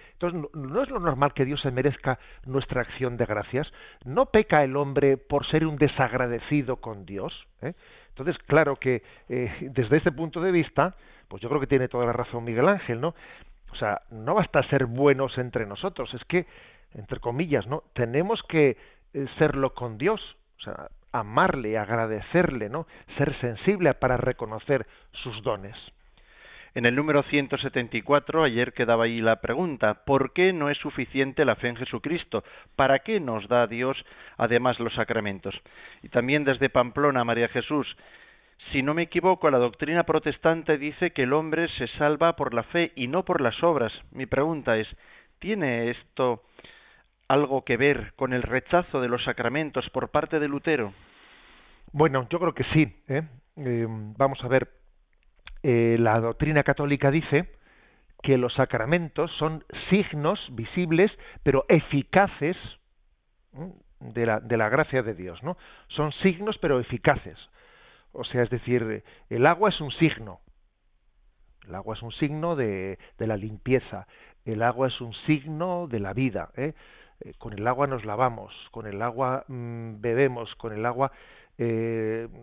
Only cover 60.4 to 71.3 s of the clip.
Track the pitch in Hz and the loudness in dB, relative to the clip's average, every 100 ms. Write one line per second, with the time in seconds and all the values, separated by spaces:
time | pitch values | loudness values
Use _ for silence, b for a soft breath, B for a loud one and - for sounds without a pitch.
60.4 | - 120 113 180 175 165 214 - B B | -6 -10 -6 -2 2 4 4 2 B B
61.4 | - 135 - 170 - 143 - 185 196 - | 2 2 6 4 4 0 2 4 4 2
62.4 | 147 185 - - _ _ _ _ _ _ | -4 -4 -10 -18 _ _ _ _ _ _
63.4 | _ - 151 - _ _ 127 113 117 107 | _ -16 -16 -18 _ _ -8 -2 0 0
64.4 | 113 113 107 131 156 131 110 90 90 85 | 0 0 2 2 2 0 -2 -6 -10 -10
65.4 | 139 180 B B B - 151 - 190 170 | -10 -10 B B B -4 -4 2 2 2
66.4 | 208 208 165 131 120 123 - 127 - - | -4 -4 0 0 0 0 2 2 -2 -18
67.4 | - b b b b b b - 117 123 | -20 b b b b b b -14 -4 0
68.4 | 117 123 - 123 110 104 b b b 117 | 0 -2 0 0 0 -6 b b b 4
69.4 | 139 170 208 - 147 - 160 123 107 87 | 4 6 2 0 -6 0 0 0 -10 -16
70.4 | - _ _ _ _ _ _ _ _ | -20 _ _ _ _ _ _ _ _